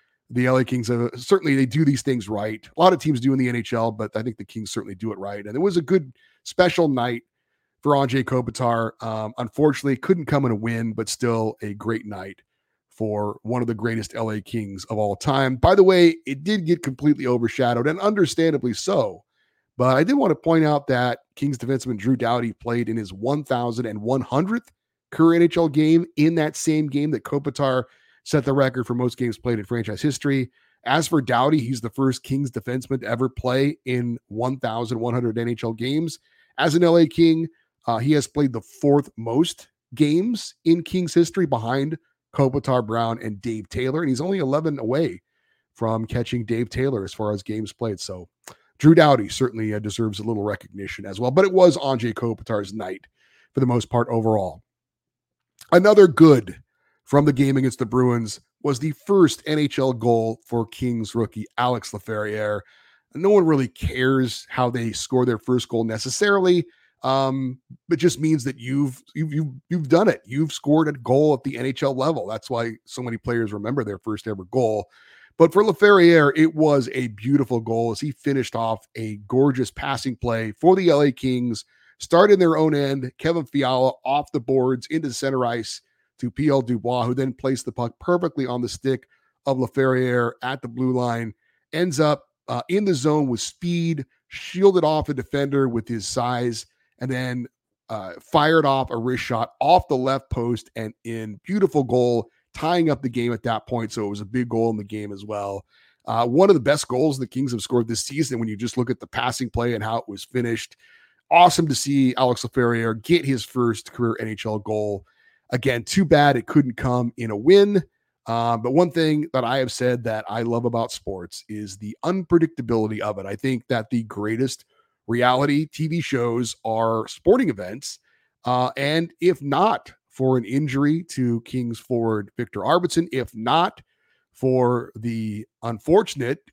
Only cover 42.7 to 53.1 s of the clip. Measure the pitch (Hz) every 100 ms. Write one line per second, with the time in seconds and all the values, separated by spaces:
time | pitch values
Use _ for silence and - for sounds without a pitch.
42.7 | 127 107 117 113 117 113 101 123 110 98
43.7 | 101 127 151 160 123 175 196 135 147 160
44.7 | 139 113 135 151 - _ _ _ _ _
45.7 | - 113 113 113 123 120 123 107 117 120
46.7 | - 135 120 95 - 107 104 - 110 104
47.7 | - 117 98 - 92 90 _ - - _
48.7 | - 151 165 151 131 101 - 127 113 107
49.7 | 104 104 107 110 101 107 107 104 98 -
50.7 | 101 95 - 101 95 123 147 196 185 180
51.7 | 143 139 127 117 107 117 110 - 107 101
52.7 | 107 95 95 _